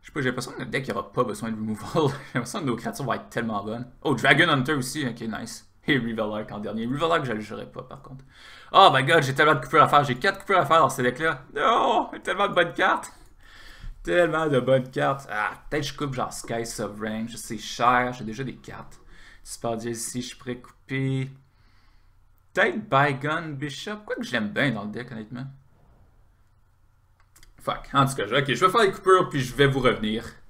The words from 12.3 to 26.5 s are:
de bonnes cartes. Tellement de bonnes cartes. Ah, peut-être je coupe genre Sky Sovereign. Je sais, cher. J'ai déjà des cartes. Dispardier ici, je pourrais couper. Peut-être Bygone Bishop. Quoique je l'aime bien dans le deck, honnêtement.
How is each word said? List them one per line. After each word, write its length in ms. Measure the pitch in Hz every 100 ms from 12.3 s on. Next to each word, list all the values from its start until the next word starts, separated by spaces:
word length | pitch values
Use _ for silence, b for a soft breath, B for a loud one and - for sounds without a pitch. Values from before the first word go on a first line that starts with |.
| 185 202
de 60 |
bonnes 200 | 175 170
cartes. 380 | - 190 - - - - - B B B B B B
Tellement 420 | - 175 170 156 156
de 140 | 135
bonnes 320 | 123 131 131
cartes. 360 | 143 143 135 -
Ah, 220 | 107 104 - -
peut-être 140 | 147 143
je 120 | -
coupe 160 | 147
genre 180 | 123 107
Sky 360 | - - 117 117
Sovereign. 600 | - 104 104 107 107 113
Je 100 | 117
sais, 200 | - 110
cher. 560 | - - 120 123 123
J'ai 120 | 123 107
déjà 180 | 107
des 140 | 123 104
cartes. 420 | - 101 - - b b b b
Dispardier 480 | - - 120 113 117
ici, 300 | 113 - 123
je 160 | 123 -
pourrais 200 | - 123
couper. 760 | - _ - 135 135 135 131 - _ _ _ _ _ _ _ _ _ _ _
Peut-être 340 | - 214 220 -
Bygone 680 | 135 143 131 147 160 160 139
Bishop. 420 | 147 139 - 208 -
Quoique 160 | 494
je 120 | 226
l'aime 160 | 120 104
bien 200 | - 139
dans 140 | 110
le 80 | 104
deck, 200 | 107 127
honnêtement. 340 | 110 107 120 135 135 _ _ _ _ - _ _ _ _